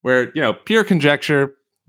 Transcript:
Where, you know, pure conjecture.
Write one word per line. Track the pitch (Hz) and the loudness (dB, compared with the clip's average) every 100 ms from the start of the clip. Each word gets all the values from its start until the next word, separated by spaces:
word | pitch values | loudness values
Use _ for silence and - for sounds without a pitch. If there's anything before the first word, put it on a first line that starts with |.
Where, | 127 127 123 151 | -2 -2 -2 -2
you | |
know, | 131 | -4
pure | - - 220 214 | -4 -2 0 2
conjecture. | 180 147 147 - 147 139 - _ _ | 2 2 0 0 -2 -2 -6 _ _